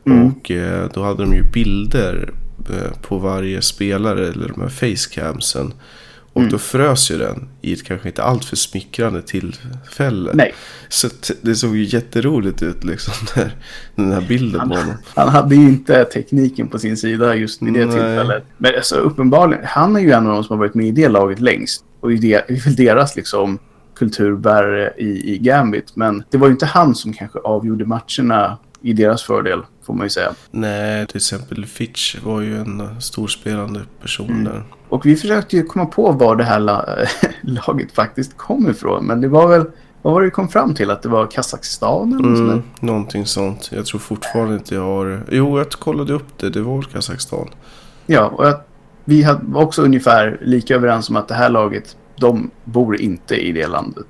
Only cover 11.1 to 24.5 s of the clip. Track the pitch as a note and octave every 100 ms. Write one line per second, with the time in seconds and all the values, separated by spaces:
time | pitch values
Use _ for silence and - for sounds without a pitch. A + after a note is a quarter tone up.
11.1 | - - - A2+ A2 A#2+ G#2+ G#2 A#2+ A#2+
12.1 | A#2 B2 D3+ F#2+ - E2+ - F2+ - -
13.1 | G2+ G#2+ C3 D2 - - - - - G2
14.1 | G2 F2+ B2 B2 F#2 E2 F2+ E2 - -
15.1 | - F2+ C#3+ C#3 C#3+ C#3+ C3 - B2+ A#2+
16.1 | A#2 - C#3 C3 C3 A2+ A2+ A2 A2 A2
17.1 | A2+ A#2+ A2 A2 - A2+ A#2 A#2 A#2 A2+
18.1 | A2 - G#2+ - - B2 B2+ - - D#3
19.1 | D3 C3 C#3+ F3 D3 - C#3 F3 G#3 F3+
20.1 | A#2+ A2 G#2 G#2 G#2+ G#2 A2+ A2+ A#2+ D3+
21.1 | G#2 G2 G2 B2 F#2 - - - _ A#2+
22.1 | A#2 A2+ G#2 - B2+ C#3+ B2 B2 A2+ C#3+
23.1 | - - G2+ G2+ G2 - _ _ - A2+
24.1 | - G2+ G2+ A2